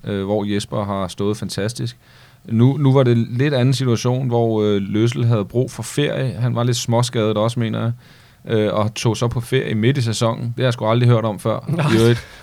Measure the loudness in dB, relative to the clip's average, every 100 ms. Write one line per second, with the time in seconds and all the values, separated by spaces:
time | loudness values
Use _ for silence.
0 | -6 -4 -2 -2 0 -2 -2 -6 -4 -4
1 | -6 -4 -4 -4 -6 -4 -6 -4 -8 -10
2 | _ -20 -20 _ -4 2 4 4 2 4
3 | 4 2 0 0 0 2 2 2 0 0
4 | 0 -2 0 0 2 2 2 2 0 2
5 | 2 2 0 0 0 -2 -2 -6 -8 -2
6 | -2 -2 -4 -2 -2 0 0 -2 0 0
7 | 0 0 0 2 0 0 -2 -2 -2 -4
8 | -10 -20 -20 _ -2 0 2 0 -2 0
9 | -2 0 -2 -2 -2 -2 0 0 2 2
10 | 0 0 -2 -2 -6 -2 -2 0 0 2
11 | 4 4 2 -2 -2 -4 -4 -2 2 4
12 | 4 2 -4 -14